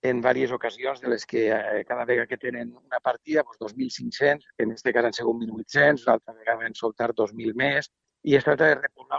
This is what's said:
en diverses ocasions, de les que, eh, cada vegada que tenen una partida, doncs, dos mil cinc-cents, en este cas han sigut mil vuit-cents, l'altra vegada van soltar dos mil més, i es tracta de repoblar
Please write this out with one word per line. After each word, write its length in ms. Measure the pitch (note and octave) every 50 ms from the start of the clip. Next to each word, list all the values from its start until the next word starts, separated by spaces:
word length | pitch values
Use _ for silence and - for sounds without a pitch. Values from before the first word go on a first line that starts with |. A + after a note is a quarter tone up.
| -
en 160 | C3 B2 A#2+
diverses 320 | A#2 B2+ B2+ B2+ C3+ B2
ocasions, 480 | B2+ A#2+ - A#2 A2 B2 B2+ C3+ C#3 B2
de 80 | B2+ B2+
les 160 | A#2+ G#2+ -
que, 220 | - - A#2+ A2 G#2+
eh, 340 | A2 A2 G#2+ G#2+ G#2 G#2+ - _
cada 160 | A#2+ A#2+ A#2+
vegada 240 | A#2 B2+ A#2+ A#2 -
que 80 | B2+
tenen 400 | A#2 - B2+ B2 A#2+ A#2+ A#2+ A#2+
una 240 | B2 _ _ B2+ B2
partida, 420 | _ C3 B2 - _ D#3 D#3 D#3
doncs, 160 | D3 - - _
dos 160 | A2 G#2+ G#2+
mil 160 | B2+ C3 B2+
cinc-cents, 540 | - - B2 A#2+ - - C3+ C#3+ D3 D3 _ _ _ -
en 120 | A#2 A2
este 220 | A2+ - - B2+
cas 140 | A2+ A#2+ A#2
han 100 | A#2+ -
sigut 180 | - A#2+ A#2 A#2
mil 160 | A#2 A#2 A2
vuit-cents, 540 | A2 A2 A2 _ - C#3+ C#3+ D3 D3 C3 -
l'altra 280 | B2+ A2+ A2+ _ - A2+
vegada 260 | A2 A2 A2+ A2+ A2+
van 160 | A2+ A2+ A2+
soltar 380 | - - A2+ G#2+ - A#2 A#2 A2+
dos 180 | - A2 G2+ G#2
mil 220 | A#2 A2+ A2+ G#2+
més, 340 | A#2 C3 C#3+ C#3 C#3+ D3 - _ _ _ _ _ _
i 140 | _ - C#3
es 80 | C#3 -
tracta 240 | D3+ D3 D3 D#3+ D#3
de 80 | D3
repoblar 420 | C3+ C#3+ C#3+ _ - C3 C#3 C#3+